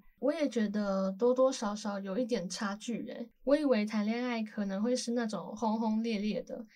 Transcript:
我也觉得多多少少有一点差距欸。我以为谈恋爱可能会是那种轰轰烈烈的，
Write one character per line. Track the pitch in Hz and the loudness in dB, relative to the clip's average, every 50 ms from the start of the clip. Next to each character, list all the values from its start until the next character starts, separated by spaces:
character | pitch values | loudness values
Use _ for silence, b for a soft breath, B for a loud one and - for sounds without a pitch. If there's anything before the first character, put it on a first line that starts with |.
| b b b b | b b b b
我 | - 277 | 0 0
也 | 311 330 294 269 | 2 2 0 0
觉 | - 233 214 202 | 2 0 0 0
得 | 202 208 208 202 196 190 190 190 | 0 0 0 0 0 2 0 0
多 | 190 190 240 247 254 | 0 2 4 4 6
多 | 247 262 262 | 6 6 4
少 | 262 - 233 202 208 | 4 0 -4 -4 -4
少 | 214 - 214 202 196 | -4 -6 -6 -6 -6
有 | 196 196 190 240 | -4 -4 -2 -2
一 | 254 | 0
点 | 220 240 196 175 185 | 0 0 -2 -2 -4
差 | - - 220 196 202 | -4 -4 -4 -4 -4
距 | 202 - - 226 226 - - | -6 -6 -6 -6 -6 -6 -6
欸。 | - - 240 - _ _ | -8 -10 -10 -12 _ _
我 | - 262 285 | 2 4 4
以 | 302 302 | 4 6
为 | 277 247 214 208 | 4 4 4 2
谈 | 214 214 214 208 | 0 0 0 0
恋 | 214 226 240 247 | 0 0 0 0
爱 | 254 240 226 | -2 -2 -2
可 | 220 214 - 214 202 | -4 -4 -4 -4 -4
能 | 196 196 196 | -2 -2 0
会 | 214 247 254 | 0 0 0
是 | 247 - 233 | 0 0 -2
那 | 233 247 233 | -2 -2 -2
种 | 214 214 175 165 185 208 | -2 -4 -6 -8 -8 -6
轰 | 220 247 220 214 226 | -2 0 0 0 2
轰 | 233 220 220 220 | 0 0 0 0
烈 | 226 233 220 196 | 0 0 -2 0
烈 | 208 214 196 - | 0 0 -2 -2
的， | - - - - 220 b b | -4 -6 -10 -10 -12 b b